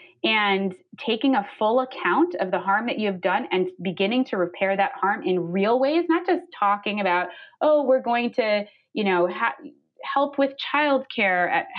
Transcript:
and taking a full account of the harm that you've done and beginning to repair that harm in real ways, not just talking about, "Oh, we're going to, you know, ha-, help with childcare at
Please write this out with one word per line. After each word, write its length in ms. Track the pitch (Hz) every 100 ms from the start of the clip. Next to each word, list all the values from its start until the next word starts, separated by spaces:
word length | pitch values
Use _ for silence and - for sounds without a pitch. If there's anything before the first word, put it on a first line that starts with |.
| - _
and 500 | 226 220 208 196 196 180 _ -
taking 380 | - 226 277 247
a 120 | 196 -
full 220 | 214 240
account 540 | 254 - 180 196 349 349
of 120 | 185
the 80 | 180
harm 280 | 185 202 240
that 120 | -
you've 220 | 208 185
done 260 | 185 196 -
and 180 | 185 185 -
beginning 440 | 180 165 196 247 262
to 120 | 208
repair 380 | 175 - 190 196
that 160 | 196 -
harm 240 | 190 202
in 280 | 180 180 170
real 280 | 185 202 247
ways, 260 | 269 320 339
not 160 | 330 359
just 180 | 339 - -
talking 420 | 202 202 214 208
about, 300 | 190 175 180 - - _
"Oh, 220 | 294 302
we're 180 | 262 262
going 320 | 226 240 240
to, 320 | 233 226 208 208 - _
you 100 | -
know, 240 | 202 180 180
ha-, 280 | - 233 - - - _ -
help 340 | - 277 285 -
with 160 | 277 - -
childcare 760 | 294 294 269 - - 196 180 175
at 160 | 170 -